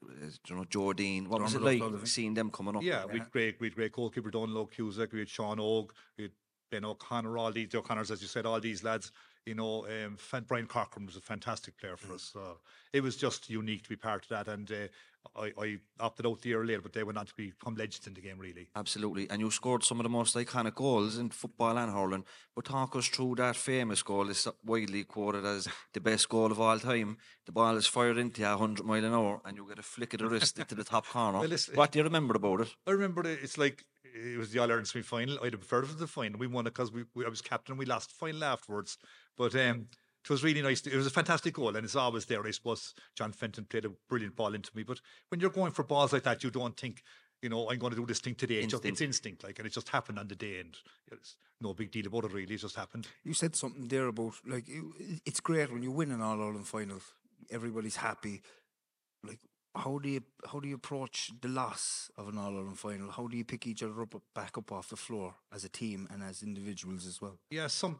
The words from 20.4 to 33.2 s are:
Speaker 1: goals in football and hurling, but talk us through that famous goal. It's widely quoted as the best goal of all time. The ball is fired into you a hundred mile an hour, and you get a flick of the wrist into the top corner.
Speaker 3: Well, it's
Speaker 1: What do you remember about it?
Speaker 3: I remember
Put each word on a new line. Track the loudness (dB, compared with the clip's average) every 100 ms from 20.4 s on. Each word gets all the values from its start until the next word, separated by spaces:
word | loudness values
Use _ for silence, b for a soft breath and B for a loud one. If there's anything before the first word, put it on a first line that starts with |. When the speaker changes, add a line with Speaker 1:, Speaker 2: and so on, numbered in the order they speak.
| 2 0 0 2
Speaker 1:
goals | 4 6 6 2
in | -4
football | -4 -8 2 4 4
and | 2
hurling, | 2 2 2 -4 B B -10
but |
talk | -2 0 0 2
us | 0
through | 2 2 4
that | 4 4
famous | 2 2 4 2
goal. | 2 2 2
It's | 2 -2 -2
widely | 0 2 2 0
quoted | -2 -2 0 2
as | 0 0 -2 B B
the | 0
best | 4 6 6
goal | 6 6
of | 6
all | 6 6
time. | 4 2 2 -4 B B -2
The |
ball | 6 8 8
is | 4
fired | 6 6 6
into | 2 2
you | 2
a | 4
hundred | 4 2 2
mile | 2
an | 4
hour, | 4 4 2
and | -4 -12
you | -12
get | -12
a |
flick | -10 -6 -4
of | -2
the | 2
wrist | 4 4 2
into | -2
the | -6 0
top | 2 2
corner. | 2 4 4
Speaker 3:
Well, | 2
it's | 0 2
Speaker 1:
What | 6 6
do | 8
you |
remember | 4 6 4 4
about | 6 4
it? | 2 -2 2
Speaker 3:
I |
remember | 4 4 0